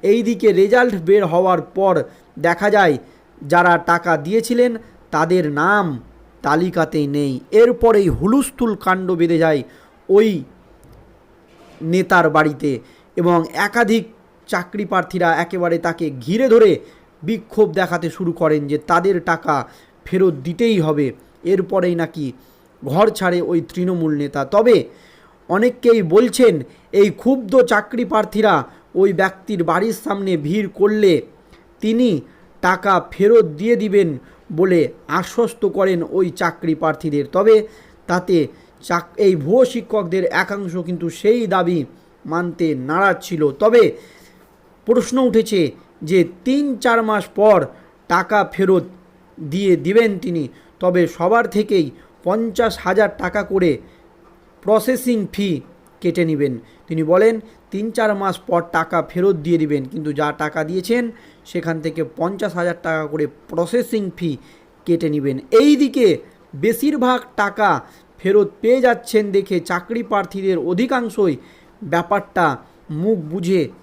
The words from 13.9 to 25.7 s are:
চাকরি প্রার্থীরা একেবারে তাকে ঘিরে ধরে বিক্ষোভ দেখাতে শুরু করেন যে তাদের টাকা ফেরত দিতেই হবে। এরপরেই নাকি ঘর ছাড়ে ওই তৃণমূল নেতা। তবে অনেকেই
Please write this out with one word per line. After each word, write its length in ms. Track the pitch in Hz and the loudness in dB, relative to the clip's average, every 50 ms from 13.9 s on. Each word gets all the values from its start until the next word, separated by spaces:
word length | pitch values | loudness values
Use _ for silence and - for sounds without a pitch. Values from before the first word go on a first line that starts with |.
| 226 226 190 - - _ _ _ _ _ _ | 2 0 -2 -4 -18 _ _ _ _ _ _
চাকরি 380 | - - 180 180 - - 202 208 | -6 -6 -6 -6 -6 -8 -8 -6
প্রার্থীরা 500 | 165 208 185 175 185 - 185 180 165 165 | -2 -2 -2 -2 -2 -4 -2 0 2 2
একেবারে 440 | 151 170 170 - 185 175 170 165 165 | 0 -2 -4 -4 -4 -2 0 -2 0
তাকে 320 | - 170 165 - 170 151 135 127 | -2 -4 -4 -4 -6 -8 -6 -8
ঘিরে 280 | 117 123 180 220 262 262 | -6 -4 -2 0 2 4
ধরে 300 | 220 233 220 202 156 - - - - _ _ _ _ _ - | 6 6 6 6 4 2 -4 -16 -20 _ _ _ _ _ -6
বিক্ষোভ 500 | 160 226 - - _ - 214 214 190 156 | -6 -6 -6 -6 _ 0 0 0 0 2
দেখাতে 380 | 190 185 175 170 170 165 165 | -2 -2 -2 -2 -4 -4 -6
শুরু 220 | 156 - 190 170 165 | -6 -4 -6 -6 -4
করেন 360 | - 170 156 151 151 143 139 | 0 0 0 0 0 -2 -2
যে 100 | 147 147 | -4 -6
তাদের 420 | - - 170 170 175 196 196 175 | -2 0 0 2 2 2 0 0
টাকা 480 | 135 - 165 160 - 151 151 139 117 - - - - _ _ _ _ | 0 -2 -4 -4 -2 -2 -2 -2 -4 -8 -14 -20 -20 _ _ _ _
ফেরত 300 | - - 185 190 185 160 | -6 -2 2 2 2 0
দিতেই 460 | 139 131 165 170 160 233 233 220 190 | -2 -8 -10 -4 0 0 2 2 2
হবে। 320 | 156 156 156 147 147 131 110 - - _ _ _ - | 0 0 0 0 -2 -2 -4 -8 -20 _ _ _ -4
এরপরেই 520 | 170 190 185 185 175 190 190 180 180 175 | -2 -2 -2 -2 -2 -2 0 0 0 -2
নাকি 380 | 170 165 160 - 165 147 131 120 - _ _ _ _ _ _ _ _ - | -2 -4 -6 -6 -8 -10 -10 -10 -14 _ _ _ _ _ _ _ _ -8
ঘর 260 | 131 135 175 208 214 | -4 0 2 2 2
ছাড়ে 320 | 220 - 190 180 175 175 170 | 0 -2 -2 -2 0 0 -2
ওই 180 | - 175 170 | -2 -2 -4
তৃণমূল 560 | 165 - - 180 180 180 185 175 165 156 151 | -4 -4 -6 -4 -4 -2 -2 -2 -2 -2 -2
নেতা। 280 | 143 147 139 - 143 139 | -2 -4 -6 -4 -6 -6
তবে 400 | - - 208 226 247 233 175 117 - - - _ _ _ _ _ _ _ _ _ _ | 0 0 2 4 4 4 4 2 -4 -14 -20 _ _ _ _ _ _ _ _ _ _
অনেকেই 540 | 170 196 220 247 | -2 0 0 0